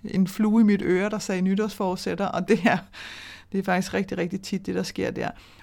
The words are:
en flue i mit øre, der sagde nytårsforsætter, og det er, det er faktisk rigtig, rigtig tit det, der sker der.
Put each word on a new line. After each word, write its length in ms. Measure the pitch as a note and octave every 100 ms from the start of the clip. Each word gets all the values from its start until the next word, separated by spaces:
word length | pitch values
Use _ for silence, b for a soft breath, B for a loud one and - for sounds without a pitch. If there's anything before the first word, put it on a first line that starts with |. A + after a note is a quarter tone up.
en 240 | - F#3 F#3
flue 340 | - G#3+ A3
i 20 |
mit 180 | G#3+ G3+
øre, 280 | - F3+ G#3
der 100 | G#3+
sagde 220 | - F#3
nytårsforsætter, 840 | F#3 G3 G#3+ - F#3+ F#3 - F3 G3
og 220 | - G3
det 120 | A3+ A#3
er, 120 | F3+ - B B B B B B
det 80 | G3
er 40 |
faktisk 300 | F#3+ F3+ F#3+
rigtig, 240 | F#3+ G3 F#3
rigtig 240 | F3+ G3
tit 240 | - F#3+ -
det, 100 | F3+
der 80 |
sker 280 | F#3 - F#3
der. 180 | - - - B B